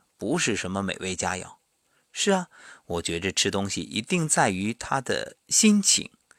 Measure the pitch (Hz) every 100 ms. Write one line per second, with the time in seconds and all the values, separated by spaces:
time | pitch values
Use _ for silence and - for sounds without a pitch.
0 | _ _ 98 170 143 101 90 98 95 -
1 | 92 90 90 92 - - _ _ _ _
2 | _ - - 190 175 - - - - 87
3 | 82 85 95 - 101 98 98 98 82 104
4 | 110 180 156 - 131 92 104 117 - 135
5 | - 80 - - - - 214 208 190 -
6 | - - _